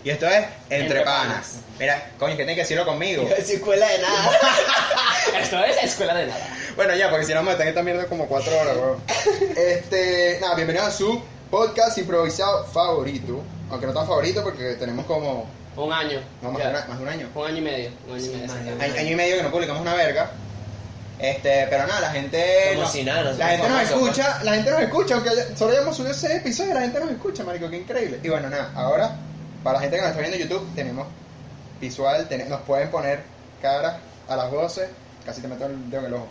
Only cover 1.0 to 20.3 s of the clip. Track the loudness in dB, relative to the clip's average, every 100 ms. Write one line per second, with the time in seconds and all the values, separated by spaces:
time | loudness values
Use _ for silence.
1 | 2 2 0 -2 -6 -14 -16 -4 0 0
2 | -2 -4 -2 0 -2 -2 0 0 0 0
3 | 0 0 2 2 2 -2 4 6 6 4
4 | 2 4 6 6 6 6 4 2 2 2
5 | 2 2 2 0 0 2 2 2 0 0
6 | 0 0 0 -4 -8 -8 -10 0 2 4
7 | 4 2 2 0 2 2 2 2 0 -2
8 | -2 -4 0 0 2 2 4 2 2 0
9 | -2 0 2 2 0 4 4 2 0 0
10 | 2 4 4 2 0 0 2 0 0 0
11 | 0 -2 -4 -16 -2 2 2 4 2 2
12 | 0 2 2 2 2 2 0 2 2 2
13 | 0 -6 -6 -8 -8 -12 -8 -6 -2 -2
14 | 2 2 2 0 -2 -4 -6 -4 -4 -4
15 | -2 -2 0 -4 -6 -12 -16 -6 -2 -2
16 | -2 -4 -8 -10 -6 -2 -2 -2 -4 -8
17 | -6 -6 -8 -6 -4 -2 -2 -4 -6 -10
18 | -12 -8 -6 -6 -8 -8 -6 -4 -2 -2
19 | 0 0 2 2 0 0 -2 -2 0 2
20 | 4 2 -2